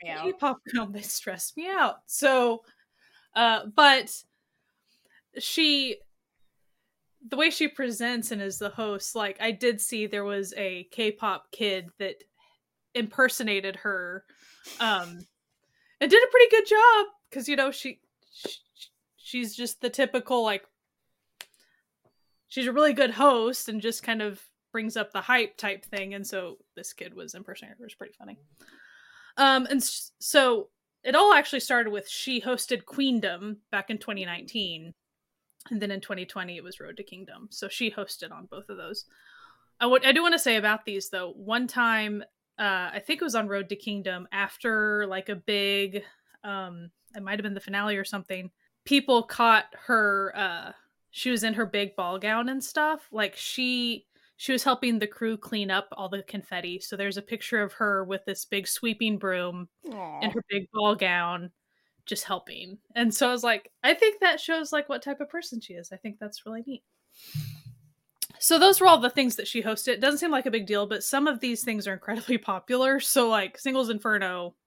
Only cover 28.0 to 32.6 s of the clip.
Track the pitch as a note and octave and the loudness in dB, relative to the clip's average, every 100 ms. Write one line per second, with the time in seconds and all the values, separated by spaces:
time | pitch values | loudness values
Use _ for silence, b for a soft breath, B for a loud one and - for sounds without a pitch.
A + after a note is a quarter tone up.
28 | - - G3+ A3 _ _ B B B B | -20 -18 -20 -20 _ _ B B B B
29 | B B B - C4+ C4 B3 C#4 - - | B B B 4 6 6 4 0 0 -4
30 | - _ - D4 C4 A3+ - _ _ _ | -10 _ 2 4 6 4 -2 _ _ _
31 | B3 C#4+ G#4 E4 D4+ C4+ - B3 A3 G#3 | 0 6 8 8 4 -2 0 0 0 -4
32 | F#3+ - - B3 G3+ B3 | -8 -8 -6 -4 -2 -4